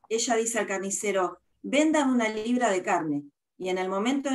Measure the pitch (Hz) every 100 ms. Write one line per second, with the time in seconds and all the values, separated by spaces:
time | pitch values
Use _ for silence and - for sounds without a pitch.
0 | - 226 240 226 233 226 196 190 196 -
1 | 208 190 175 - _ _ 196 269 311 311
2 | 262 247 220 220 226 247 226 185 202 175
3 | 160 143 - _ _ - 185 185 185 196
4 | 233 285 277